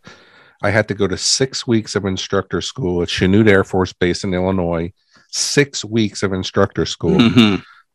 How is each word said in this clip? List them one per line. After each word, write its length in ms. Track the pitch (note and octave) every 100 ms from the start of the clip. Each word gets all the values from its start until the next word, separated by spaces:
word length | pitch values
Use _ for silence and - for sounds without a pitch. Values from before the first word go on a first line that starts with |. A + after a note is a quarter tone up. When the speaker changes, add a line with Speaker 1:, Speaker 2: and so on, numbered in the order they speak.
| - - _ _ _ _
Speaker 1:
I 80 | G#2
had 180 | G#2+ G#2+
to 60 |
go 140 | G2 G2
to 100 | F#2
six 500 | - - C3 - -
weeks 300 | A2+ G#2 G#2
of 80 | G2
instructor 560 | F#2 - F#2+ - F2+
school 400 | - - F2+ F2
at 80 | E2+
Chanute 400 | - F#2+ G2+ A2
Air 160 | G2 G2
Force 260 | F#2+ F#2
Base 320 | - F2+ F2
in 100 | G2+
Illinois, 600 | F2+ F#2 F#2+ E2+ E2+ E2+ - _ _ _
six 540 | - - - C#3+ -
weeks 400 | G#2 A2+ G#2+ -
of 80 | G2+
instructor 540 | F#2+ F2+ - F#2+ - D#2+
school 320 | - E2+ F#2
Speaker 2:
Mm-hmm. 380 | A#2 B2 A2 F#2+ - - _